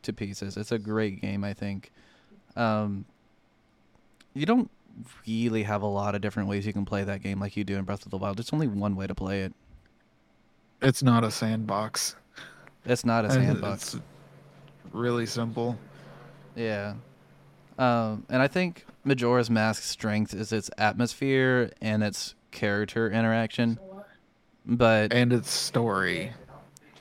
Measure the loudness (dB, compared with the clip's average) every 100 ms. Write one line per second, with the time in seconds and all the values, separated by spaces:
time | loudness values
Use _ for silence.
0 | -10 -6 -8 -8 -8 -8 -4 -4 -2 0
1 | 0 -2 -4 -4 -4 -4 -6 -6 -10 _
2 | _ _ _ -20 _ -2 0 0 0 -4
3 | -10 _ _ _ _ _ _ _ _ _
4 | _ _ _ -4 2 2 0 -8 _ -20
5 | -20 -14 -6 0 0 0 0 -2 0 0
6 | -2 -2 -2 -2 -2 -2 -2 -4 -2 -2
7 | -2 -4 -4 -4 -4 -4 -4 -4 -4 -6
8 | -8 -6 -4 -4 -4 -2 0 0 -2 -2
9 | -4 -4 -2 -2 -4 -8 -20 -20 _ _
10 | _ _ _ _ _ _ _ _ 2 6
11 | 6 6 4 0 -2 0 -2 -2 -2 -4
12 | -4 -6 _ -20 -20 -20 -20 -12 -2 0
13 | 2 2 4 4 4 2 -2 -6 -8 -10
14 | -12 -20 -20 -20 -20 -20 -20 -20 -12 -4
15 | -2 0 -2 -4 -4 -2 -2 -4 -10 -20
16 | -20 -20 -20 -20 -16 -6 -4 -2 -4 -8
17 | -14 -20 _ -20 -20 -20 -16 0 2 4
18 | 2 -4 -2 2 2 2 -2 -4 -16 -6
19 | 0 2 4 4 4 4 4 0 -4 -4
20 | -2 0 0 -4 -4 -4 -4 0 0 2
21 | -2 -2 0 4 4 4 2 -2 -2 2
22 | 0 -2 -10 -12 _ -4 0 0 0 0
23 | 0 2 2 2 0 0 0 0 -6 -16
24 | -18 -20 _ _ _ _ -2 4 6 6
25 | 4 4 4 2 0 -4 -2 0 2 2
26 | 0 -2 -6 -12 -18 -20 -20 -20 -20 -20